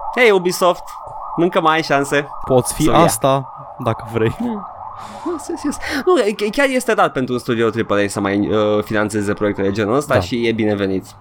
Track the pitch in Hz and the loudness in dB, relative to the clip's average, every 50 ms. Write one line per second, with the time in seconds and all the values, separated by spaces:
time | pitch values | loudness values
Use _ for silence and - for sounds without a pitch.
0 | - - - 233 254 226 202 190 170 180 175 - 185 175 175 - - - - - | -6 -4 0 4 4 6 6 4 2 0 0 2 2 2 2 0 -4 -14 -14 -14
1 | - - - - - - - - 160 185 180 196 170 156 156 160 160 - 147 139 | -14 -14 -14 -12 -12 -8 -2 0 0 2 2 2 2 2 2 2 2 2 0 0
2 | 143 139 147 143 147 143 - - - - 131 127 123 - - - - - - 143 | 0 2 0 -2 -2 -2 -8 -8 -2 2 2 2 2 2 -2 0 0 4 6 6
3 | 170 170 - - - 139 135 139 131 - - - - - - - 123 120 107 - | 6 4 4 2 2 2 2 2 0 -6 -12 -16 -16 -16 -10 -6 -2 -2 -2 -4
4 | - 110 113 113 110 117 - - 233 240 226 202 180 - - - - - - - | -4 -6 -2 0 0 0 0 -2 -4 -6 -6 -6 -10 -12 -14 -14 -14 -14 -14 -16
5 | - - 208 196 - 330 359 294 - - 349 285 - 294 233 - - - 302 285 | -16 -16 -14 -10 -8 -8 -8 -8 -8 -10 -10 -6 -4 -6 -4 -4 -6 -6 -4 -2
6 | 247 - 370 311 220 202 220 - 208 214 208 - 277 269 262 254 240 - 220 202 | 2 2 4 4 4 2 0 -2 -2 -2 0 2 0 2 2 0 0 0 2 2
7 | 190 156 - 143 131 117 123 123 - - 123 113 117 113 107 117 107 - 101 101 | 2 2 2 -2 -2 -2 -2 -4 -2 -2 0 2 2 2 2 0 0 0 2 2
8 | 101 101 - 110 101 98 98 101 101 - 95 107 107 104 104 104 107 - 110 104 | 2 0 0 0 0 0 2 2 2 2 2 2 2 4 2 2 0 0 0 0
9 | 107 104 107 107 104 101 104 95 104 104 101 98 98 98 98 107 107 98 117 139 | 0 0 0 -2 -2 -2 -2 0 0 -2 0 0 0 0 0 0 0 0 0 0
10 | - - 135 123 90 85 - 117 117 113 117 110 110 107 104 101 101 95 95 95 | 0 2 0 0 0 0 -2 0 0 0 0 2 2 0 0 0 0 -2 -2 -4
11 | - - - - | -6 -8 -18 -20